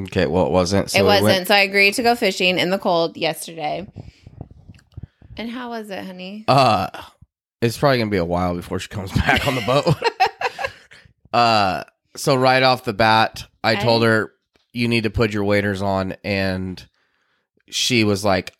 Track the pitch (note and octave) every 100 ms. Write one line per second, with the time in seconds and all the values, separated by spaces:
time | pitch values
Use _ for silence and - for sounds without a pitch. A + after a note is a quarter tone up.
0 | G2 G2 D2+ F2+ D#2 F2+ F2+ G2 - -
1 | - G3+ G#3 F#3+ F3+ G3+ G3 G3 G3 G3+
2 | A#3 A#3+ G3+ F#3+ F3+ F3+ E3 G3 G#3 E3+
3 | E3 - D#3+ D#3+ - E3 D3+ D#3 - -
4 | - _ - - - - - - _ -
5 | - _ - - A3+ A#3+ B3 A#3 G#3+ F#3+
6 | F#3+ F3+ F#3 G#3+ A3 C3 B2+ G2+ F2+ -
7 | - _ - _ _ _ A#2 - D3 B2+
8 | G#2+ G2+ E2+ F2 F2+ F2 - F2+ - -
9 | F#2 - - C3 C#3+ C3 G#2+ C#3 E3+ -
10 | A#4 - G#4 - B4 - C5+ - _ -
11 | _ _ _ A#2 A#2+ A2 G2 D#2+ - _
12 | _ - - C3 C3 C3 C3 B2 - G#2+
13 | A2 A2 A2 - - _ G#2+ A2+ A#2 A#2
14 | A2+ A2 G2 _ _ _ _ A#2+ A#2 A#2
15 | A2 G2+ A2+ G#2 G2+ G#2 G2+ F#2+ G2+ F#2+
16 | F#2+ - - G2 F#2+ F#2 F#2 F2+ - _
17 | _ _ _ _ _ _ _ - - B2
18 | G#2+ G2 G#2 F#2 -